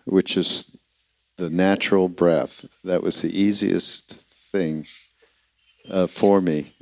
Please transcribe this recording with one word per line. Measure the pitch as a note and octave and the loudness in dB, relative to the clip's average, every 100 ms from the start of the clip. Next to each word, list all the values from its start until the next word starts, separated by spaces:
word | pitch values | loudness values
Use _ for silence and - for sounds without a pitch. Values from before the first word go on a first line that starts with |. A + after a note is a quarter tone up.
which | - F#2+ - - | 0 0 2 0
is | E2+ - - - _ _ _ _ _ - | -2 -4 -8 -20 _ _ _ _ _ -10
the | E2+ | -4
natural | E2+ F#2+ G2 - G2 F#2 | 0 2 2 2 2 2
breath. | F2 F2 D#2+ A#1+ - - - | 2 2 2 0 -8 -20 -12
That | F#2 F2+ | -4 -2
was | F2+ - | -2 -4
the | E2+ - | -4 0
easiest | G#2 G2+ G2 F2+ - - - - | 0 0 0 -2 -4 -10 -14 -20
thing, | _ - - G2 E2 D#2 C#2+ - _ _ _ _ _ _ _ _ - | _ -20 -8 -4 -4 -6 -10 -18 _ _ _ _ _ _ _ _ -6
uh, | F#2+ F2 | -2 -2
for | - G2+ G2 | 2 4 4
me | F2 D2+ C2+ - | 2 -2 -6 -14